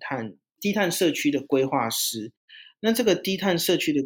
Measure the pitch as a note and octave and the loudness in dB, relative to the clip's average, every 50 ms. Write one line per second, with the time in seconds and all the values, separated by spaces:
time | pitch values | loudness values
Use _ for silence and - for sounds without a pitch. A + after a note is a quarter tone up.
0 | - - C#3 B2 A2+ A2 - _ _ _ _ - - G3+ G3 G#3+ G3 F3 E3+ - | -10 -8 -6 -6 -8 -8 -12 _ _ _ _ -6 -4 -2 0 0 0 0 0 2
1 | F#3 E3 C#3+ - - D3 C#3+ C#3 - - C#3+ C3+ C3+ C3+ C#3 C3+ A#2 A2+ - - | 0 0 0 0 0 0 0 -2 -2 0 2 2 2 2 0 -2 -2 -2 -2 -4
2 | - - - A2+ G#2+ A#2 - _ _ _ - - - - _ _ - A3 A3+ A#3 | -4 -4 -4 -6 -10 -12 -14 _ _ _ -20 -20 -20 -20 _ _ 0 0 2 2
3 | B3 G#3+ F3+ F3+ - F#3+ F#3+ F3 G3 G3 F3 E3 - - F3+ D#3+ - - D3 C#3+ | 4 2 2 2 0 -2 -2 0 0 0 0 2 2 2 2 2 2 0 0 0
4 | C3+ | 0